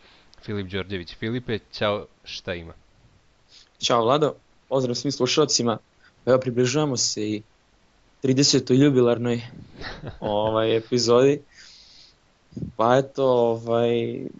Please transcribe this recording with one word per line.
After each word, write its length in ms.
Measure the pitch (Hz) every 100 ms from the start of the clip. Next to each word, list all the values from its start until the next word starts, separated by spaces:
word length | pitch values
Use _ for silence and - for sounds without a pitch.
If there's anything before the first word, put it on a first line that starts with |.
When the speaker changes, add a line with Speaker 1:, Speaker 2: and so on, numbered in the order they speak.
| - _ _ -
Speaker 1:
Filip 240 | - 104 92
Đorđević. 500 | 95 92 95 85 -
Filipe, 420 | 113 123 123 104 -
ćao, 340 | - 107 104 - _
šta 300 | - - -
ima? 180 | 87 80 - _ _ _ _ _ _ _ - _ _
Speaker 2:
Ćao 260 | - 123
Vlado, 300 | 113 147 147 - _ _ _
pozdrav 260 | 135 123
svim 180 | 123 147
slušalcima. 680 | - 127 160 143 - 120 107 - _ _ _ 120
Evo, 120 | 127
približavamo 580 | 127 120 123 147 151 120
se 320 | - 113 107
i 120 | 107 - _ _ _ _ _ _ _
tridesetoj 640 | 131 131 143 135 - 127
jubilarnoj, 580 | 147 127 120 117 120 120 117 - - - -
Speaker 1:
<laughs> 340 | - - -
Speaker 2:
ovaj, 560 | 107 104 110 110 113 113
epizodi. 640 | - 123 113 120 139 143 - - - - - - - _ _ _ _ - - -
Pa 200 | 113 131
eto, 280 | 135 - 135
ovaj, 920 | 123 117 113 117 117 120 120 117 120 - -